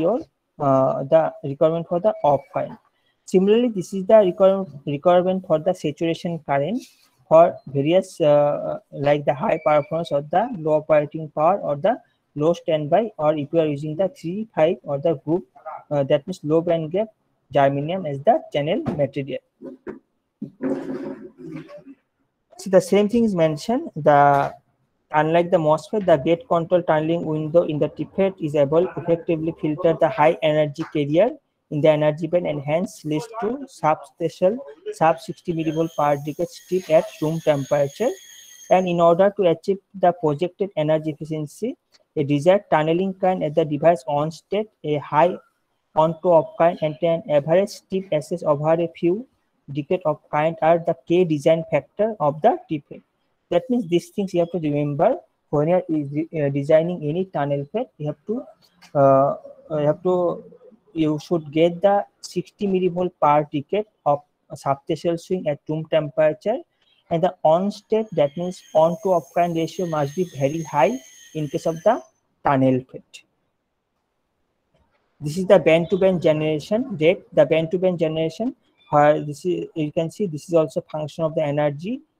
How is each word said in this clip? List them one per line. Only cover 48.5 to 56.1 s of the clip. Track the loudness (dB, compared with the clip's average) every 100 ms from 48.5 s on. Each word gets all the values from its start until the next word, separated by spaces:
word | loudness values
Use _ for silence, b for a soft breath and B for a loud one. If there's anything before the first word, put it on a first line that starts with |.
| 0 0
a | 0 -2
few | -2 -2 -2 -6 _ _ _ -14
decade | -10 -4 -4
of | -2 -6 _
kind | -2 -2 0
are | 2 2
the | 0 -4 0
K | 2
design | 2 2 2 0 0
factor | -4 -4 -4 -4 -2
of | -2 0
the | 0 0 -4
tip | -8 -10
head. | -20 _ _ _ _ -4
That | -2 0
means | -2 0
these | -2 -2
things | -6 -4
you | -2
have | -2
to | -2
remember | -2 -2 -2 0 0 0 -8 _ _
when | 0 2
you | 0
are, | 0 -4 -4